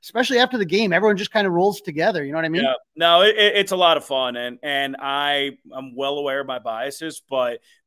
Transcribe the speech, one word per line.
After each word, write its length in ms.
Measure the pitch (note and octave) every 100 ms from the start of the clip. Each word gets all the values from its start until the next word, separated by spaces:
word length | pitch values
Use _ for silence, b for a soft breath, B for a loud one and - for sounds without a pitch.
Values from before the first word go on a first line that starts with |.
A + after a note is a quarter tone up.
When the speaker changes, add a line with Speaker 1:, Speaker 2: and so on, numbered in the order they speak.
Speaker 1:
especially 380 | - A3+ B3+ B3
after 180 | B3+ B3+
the 80 | F3+
game, 260 | F#3+ A3
everyone 260 | F3 G#3+ G3
just 140 | G#3
kinda 200 | A3 G3
rolls 300 | E3+ G3 G3
together. 440 | - D3+ F3+ F3+ C#3
You 60 |
know 80 | D#3
what 60 | D#3+
I 40 |
mean? 140 | E3
Speaker 2:
Yeah. 100 | C#3 B2 _ -
No, 260 | E3+ E3+
it, 160 | G#3 G#3+
it, 180 | G#3 G3+
it's 140 | G3
a 60 | F#3
lot 180 | F3 D3+
of 80 |
fun. 320 | - C3+ B2+ A#2+
And, 220 | B2 B2
and 320 | D3 C#3 C#3 C3+
I, 520 | C#3 C#3 C#3+ C#3+ C#3 C3+ -
I'm 240 | C3 C3+ B2
well 220 | C3+ C#3+
aware 240 | C#3+ C3+
of 60 | C3+
my 120 | B2+
biases, 640 | A2+ A2 C3+ - D#3+ C#3 _
but 300 | C3+ B2 A#2 b b